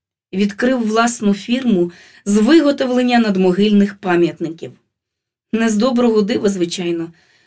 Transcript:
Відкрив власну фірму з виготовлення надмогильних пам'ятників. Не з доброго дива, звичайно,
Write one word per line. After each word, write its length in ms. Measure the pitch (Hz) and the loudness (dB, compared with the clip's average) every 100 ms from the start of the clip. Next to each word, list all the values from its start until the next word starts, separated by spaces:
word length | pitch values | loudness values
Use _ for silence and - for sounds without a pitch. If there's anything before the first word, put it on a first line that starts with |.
| _ _ _ | _ _ _
Відкрив 560 | 190 202 - 247 262 214 | -4 -4 -2 -2 0 -2
власну 460 | 220 233 - 208 | 0 -2 0 -2
фірму 580 | 196 - 254 247 185 175 - - - | -2 -2 -4 0 0 -2 -6 -20 -8
з 120 | 202 208 | 0 2
виготовлення 800 | 220 330 285 277 254 247 247 240 | 4 4 2 0 -2 0 0 2
надмогильних 760 | 220 190 185 185 214 202 202 | 2 2 2 2 2 4 2
пам'ятників. 800 | - 185 175 165 156 160 165 127 - _ _ _ _ _ _ _ | -2 -2 0 0 -2 -10 -10 -16 -18 _ _ _ _ _ _ _
Не 140 | 220 226 | -2 0
з 80 | 208 | 2
доброго 460 | 254 240 240 214 | 0 2 2 2
дива, 260 | 208 254 208 | 0 -2 -2
звичайно, 640 | 196 175 185 175 170 165 - _ _ | -2 -4 -4 -6 -6 -8 -14 _ _